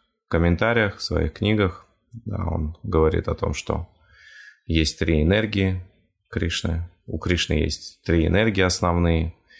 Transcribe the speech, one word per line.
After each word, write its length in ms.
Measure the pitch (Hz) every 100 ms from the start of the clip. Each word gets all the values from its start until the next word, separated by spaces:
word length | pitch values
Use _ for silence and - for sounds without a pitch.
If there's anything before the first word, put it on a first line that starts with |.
| _ _ _
комментариях, 680 | 82 85 87 113 117 104 -
в 40 |
своих 320 | - 82 78
книгах. 520 | - 101 107 95 - - _ _ - -
Да, 180 | -
он 320 | 85 85 78 -
говорит 440 | - 80 80 85 -
о 80 | 80
том, 180 | 80
что 340 | 76 - 76 82 _ _ - - - - - -
есть 340 | 80 78 -
три 240 | 82 78
энергии 640 | 80 104 110 101 95 92 - _ _ _ _
Кришны. 600 | - 85 - 85 82 85 _ -
У 100 | 85
Кришны 360 | - 87 -
есть 480 | 76 76 - - -
три 240 | - 82 80
энергии 340 | 90 113 98
основные. 720 | 90 - 87 85 85 82 82 - _